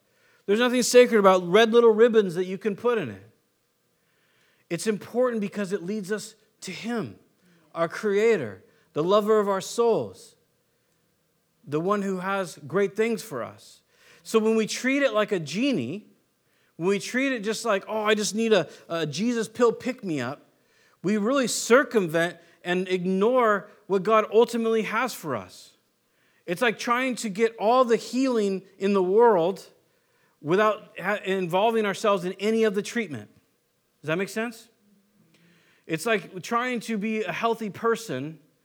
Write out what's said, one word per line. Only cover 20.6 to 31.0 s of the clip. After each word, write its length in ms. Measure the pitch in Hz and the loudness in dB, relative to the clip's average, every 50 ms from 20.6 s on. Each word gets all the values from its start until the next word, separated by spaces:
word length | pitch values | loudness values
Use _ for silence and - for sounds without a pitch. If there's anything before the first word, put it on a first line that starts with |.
| _ _ _ _ _ _ _ _ | _ _ _ _ _ _ _ _
we 160 | - 175 214 | -2 -2 0
really 300 | 214 196 220 269 285 254 | 0 0 0 2 0 0
circumvent 880 | 202 - - - - 226 269 294 - - 220 185 165 151 170 165 175 170 - - _ _ _ - | 0 -2 -6 2 4 6 6 6 4 0 0 0 0 0 0 0 -2 -4 -10 -20 _ _ _ -4
and 240 | 180 180 185 185 | -2 -2 -2 0
ignore 840 | 185 185 190 175 185 190 190 196 226 254 254 240 220 208 196 180 - - _ _ | 0 -2 -2 0 0 0 2 2 2 4 4 4 4 2 0 -2 -8 -18 _ _
what 160 | - 185 202 175 | -2 -2 0 2
God 220 | 208 226 214 214 214 | 4 4 4 2 4
ultimately 520 | 202 220 233 226 - 233 226 226 226 226 208 | 4 4 4 4 2 -2 -2 0 0 0 -2
has 300 | 170 196 220 254 240 - | -2 -2 -2 -2 -4 -6
for 220 | - - 160 127 | -8 -8 -6 -6
us. 360 | 107 92 92 - - - - _ _ _ _ _ _ _ _ _ _ _ _ _ _ _ | -6 -6 -10 -16 -20 -20 -20 _ _ _ _ _ _ _ _ _ _ _ _ _ _ _
It's 160 | - 180 170 | -8 -2 0
like 160 | 254 240 202 | 0 0 0
trying 380 | - - 247 240 247 262 262 247 | -2 -2 -2 0 0 0 -2 -4
to 120 | - - 226 | -4 -6 -8
get 260 | 185 196 233 226 226 | -2 0 0 0 0
all 280 | - 185 214 247 254 262 | 0 2 4 4 4 4
the 100 | 233 233 | 4 2
healing 680 | 214 - - - 247 269 262 247 226 208 196 190 185 185 - _ | 0 -2 -4 -2 0 0 2 2 0 0 0 -2 -4 -8 -12 _
in 160 | - 196 202 202 | -4 -2 0 2
the 80 | 196 | 2
world 640 | 185 180 190 220 240 240 220 175 160 180 196 185 - - _ _ _ _ _ _ _ _ _ _ _ _ _ _ | 2 4 4 6 6 6 6 4 2 0 -2 -4 -12 -20 _ _ _ _ _ _ _ _ _ _ _ _ _ _
without 520 | - 147 170 196 214 214 208 - - - - | -4 0 2 2 2 2 0 -2 -8 -16 -16
ha-, 200 | - | -8